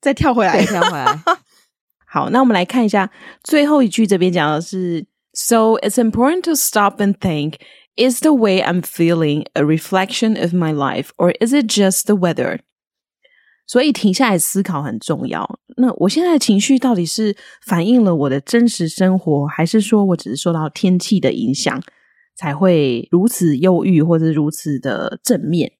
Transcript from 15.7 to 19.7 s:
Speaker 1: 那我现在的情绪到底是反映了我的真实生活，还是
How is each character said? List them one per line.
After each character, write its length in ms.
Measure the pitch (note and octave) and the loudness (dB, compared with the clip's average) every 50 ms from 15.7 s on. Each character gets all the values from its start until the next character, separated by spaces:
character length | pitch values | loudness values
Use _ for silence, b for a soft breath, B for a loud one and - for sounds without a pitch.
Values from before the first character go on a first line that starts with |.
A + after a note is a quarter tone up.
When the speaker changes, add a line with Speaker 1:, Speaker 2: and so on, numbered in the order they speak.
| - | -2
Speaker 1:
那 160 | - B3 B3+ - - | 0 0 0 0 0
我 100 | D#3+ G3 | 0 0
现 160 | - D#4 F4 | 2 2 2
在 80 | F4+ E4+ | 2 2
的 60 | C#4 | 2
情 200 | - - G#3 G3 | 2 2 2 0
绪 160 | G3+ - C#4 | 2 2 0
到 200 | B3+ - C4 A#3+ | 2 2 0 0
底 100 | F#3 E3+ | 0 -2
是 300 | D#3+ - - A3 G#3 G3+ B B B B B B | -4 -4 -4 -2 -4 -4 B B B B B B
反 220 | - F#3+ E3+ E3 | -2 -2 0 2
映 160 | G3+ B3 B3+ A3 | 2 4 4 4
了 140 | F#3+ E3+ | 4 2
我 120 | D3+ C#3 C#3 | 2 0 0
的 120 | B2+ C#3+ | -2 -4
真 280 | - - - A#3 A#3 A#3 | -4 0 2 2 2 2
实 200 | - - F3 D#3+ | 2 0 -4 -6
生 280 | - - F#3+ F#3 F#3 | -2 0 2 2 2
活， 300 | F#3+ - E3 D3+ C#3+ C#3+ | 2 0 0 0 0 0
还 180 | D3+ - - D#3+ | -2 -2 -2 -2
是 160 | E3 | 2